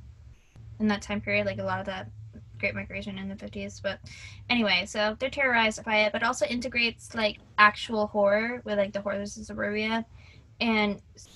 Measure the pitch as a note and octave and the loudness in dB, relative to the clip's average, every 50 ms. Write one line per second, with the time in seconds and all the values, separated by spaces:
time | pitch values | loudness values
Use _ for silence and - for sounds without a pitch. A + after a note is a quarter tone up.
0 | - - - - - - - - - - - - - - - - G#3+ G#3+ G3+ G3+ | -16 -18 -18 -18 -20 -20 -20 -20 -20 -20 -20 -20 -18 -14 -6 0 2 2 2 2
1 | - - G#3 G#3 - G#3 G3+ G#3 G#3 G3 F#3+ G3+ F#3+ F#3+ F#3 F#3+ G3 G3 F#3 F#3 | -2 -4 -6 -4 -2 0 0 2 2 0 -2 -2 -2 -2 -2 -2 -4 -4 -6 -8
2 | - - - - - - - - - - - - - G3 G3+ G3 G3 - F#3+ G3 | -8 -12 -14 -16 -16 -16 -16 -18 -18 -18 -10 -4 -4 -4 -2 -4 -6 -6 -8 -8
3 | G3+ G#3 G3 F#3+ G3 G3 G3 G3+ G#3 G#3 - G#3 G3 G3+ - - - G3 F#3+ - | -8 -8 -8 -8 -8 -8 -8 -10 -10 -10 -10 -8 -8 -10 -8 -6 -4 -4 -4 -6
4 | - - - - - - - - - - A#3+ A#3+ A3 G3 F#3 F3+ F#3+ G#3+ - G#3+ | -10 -16 -16 -16 -16 -16 -16 -10 -2 0 2 4 4 4 4 2 2 0 0 0
5 | G#3 G#3+ G#3+ - C4 C4+ - C#4+ C#4 B3+ A#3+ A#3 A3+ A3 G#3+ - - A3 G#3+ G#3+ | 0 0 0 0 -2 -2 0 0 2 4 4 4 4 4 2 -2 -2 0 2 4
6 | G#3+ G#3+ G#3+ A3+ A#3 A#3+ B3+ - - - A#3 B3 B3 B3+ A#3 A#3+ A#3 A3+ A3 - | 4 4 2 2 0 0 0 2 0 0 0 -2 -4 -2 -2 0 0 0 0 -4
7 | - - - A#3 A3 G#3 G#3+ - - - - A3+ G#3 G#3 G#3 - - - A#3 G#3+ | -12 -10 -4 0 0 0 0 -2 -12 -2 6 8 8 8 8 4 -4 -2 0 0
8 | G#3+ G#3+ - G#3 G3+ G3 G3+ G#3+ A3+ A#3+ B3 B3 A#3 G#3+ G#3 G3+ G3 G3 - G3+ | 0 0 2 4 4 6 6 4 2 0 -4 -6 -4 -2 0 2 2 0 0 -4
9 | G3+ G3+ G3 G3+ G3+ G#3 - A3+ G#3+ - G#3 A3 G#3 G3+ G#3 G#3+ G#3+ A3 A3+ A3+ | -2 -2 -2 -2 -4 -6 -8 -10 -12 -10 -6 -4 -4 -2 -2 0 0 0 0 -2
10 | A3+ - - - - - - - - - - - A#3+ A#3 A3 G#3+ G#3 G#3 G3 - | -2 -4 -12 -20 -20 -20 -20 -20 -20 -12 -4 -2 2 2 4 4 4 2 0 -2
11 | - - - - - - - | -8 -18 -20 -20 -20 -20 -20